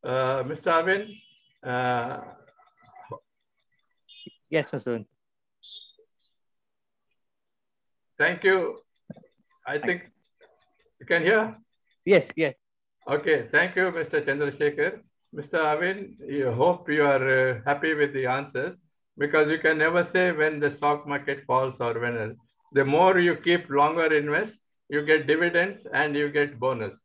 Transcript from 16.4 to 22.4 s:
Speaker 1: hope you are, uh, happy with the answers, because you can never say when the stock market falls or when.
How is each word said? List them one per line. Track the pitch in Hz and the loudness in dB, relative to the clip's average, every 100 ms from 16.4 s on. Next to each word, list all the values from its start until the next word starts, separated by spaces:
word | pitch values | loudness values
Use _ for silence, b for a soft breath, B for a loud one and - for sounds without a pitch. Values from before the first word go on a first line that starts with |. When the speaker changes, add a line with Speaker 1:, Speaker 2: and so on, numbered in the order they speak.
| 127 | -2
Speaker 1:
hope | 117 160 175 - | 2 2 2 -2
you | 147 | 2
are, | 143 135 131 131 131 117 | 4 2 2 2 2 0
uh, | 139 | -2
happy | 143 160 | -2 -2
with | 151 143 | 0 -2
the | 135 127 | -2 -4
answers, | 127 139 127 156 185 _ _ _ - | -4 -4 -6 -8 -10 _ _ _ -6
because | 147 156 151 | 0 2 2
you | 160 | 2
can | 156 156 | 2 2
never | 156 175 | 2 2
say | 170 185 180 | 2 2 2
when | 156 156 151 | 2 0 0
the | 147 | -2
stock | 143 147 147 147 | 0 0 0 -2
market | 143 143 139 | -6 -4 -8
falls | - 131 131 127 | -2 0 0 -4
or | 120 113 | -4 -4
when. | 120 117 107 120 | -4 -4 -6 -10